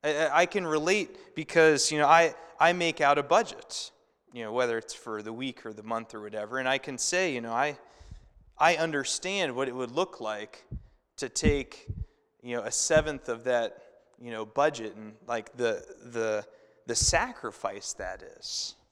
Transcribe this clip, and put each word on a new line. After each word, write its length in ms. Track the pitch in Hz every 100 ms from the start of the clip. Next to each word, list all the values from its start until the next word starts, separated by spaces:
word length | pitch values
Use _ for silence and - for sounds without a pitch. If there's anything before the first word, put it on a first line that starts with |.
I, 140 | 151 147
I, 220 | 156 151
I 60 | 180
can 200 | 202 170
relate 680 | 156 160 208 160 - - -
because, 560 | 156 165 160 143 -
you 60 | 151
know, 100 | 147
I, 280 | 165 165 - - -
I 140 | 165
make 300 | 180 170 160
out 160 | 143 147
a 60 |
budget, 680 | 135 185 226 - - - - _ _ _ _
you 100 | 120
know, 80 | 110
whether 260 | 120 123 113
it's 160 | -
for 280 | - 120 107
the 100 | 107
week 340 | 113 135 120 113
or 60 |
the 120 | 107
month 300 | 107 113 113
or 80 | 110
whatever, 380 | 104 107 104 131
and 80 | 131
I 100 | 135
can 200 | 147 127
say, 360 | - 180 185
you 60 | 127
know, 140 | 117
I, 240 | 117 147 143 - - - - - _ _ -
I 180 | 165 160
understand 800 | 165 147 131 - 185 202 160 123
what 140 | 131
it 60 | 123
would 160 | 123
look 280 | 135 185 -
like 460 | 110 107 107 - _ - - _ _ -
to 140 | 131
take, 580 | - 151 143 131 - - - - _ _ _
you 140 | 120 120
know, 60 |
a 80 | 110
seventh 580 | - - 156 151 139 -
of 160 | 117 123
that, 360 | 120 113 - - _ _ _
you 80 | 120
know, 140 | 113 110
budget 500 | 139 151 127 110 98
and, 160 | 107 107 -
like, 300 | 117 104 120
the, 280 | 117 104 - -
the, 420 | 120 117 110 107 - - _ _ -
the 100 | 117
sacrifice 960 | - 170 247 233 113 - 104 101 -
that 280 | - 92 92 - -
is 380 | - - - - _